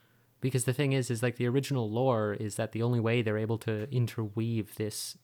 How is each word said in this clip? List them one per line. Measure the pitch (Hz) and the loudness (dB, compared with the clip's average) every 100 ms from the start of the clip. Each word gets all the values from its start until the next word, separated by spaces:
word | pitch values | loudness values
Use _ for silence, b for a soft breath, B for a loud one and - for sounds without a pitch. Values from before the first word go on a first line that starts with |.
| b b b _ | b b b _
Because | 131 127 | -2 0
the | 120 | 0
thing | 123 143 | 0 2
is, | 135 123 | 2 0
is, | 117 | 0
like, | 123 117 | -2 0
the | 123 | 0
original | 131 135 139 110 | 0 0 0 0
lore | 110 131 113 107 | 2 2 2 2
is | 101 107 | 0 -4
that | - 110 | -4 -4
the | 110 | 0
only | 117 120 | 2 2
way | 110 120 | 4 2
they're | 110 107 | 2 0
able | 110 113 | 0 -2
to | - 107 107 | -2 -2 -2
interweave | 127 117 - 110 101 113 117 101 - | 0 0 0 -4 -2 0 0 -2 -4
this | 107 - - - | -6 -6 -10 -12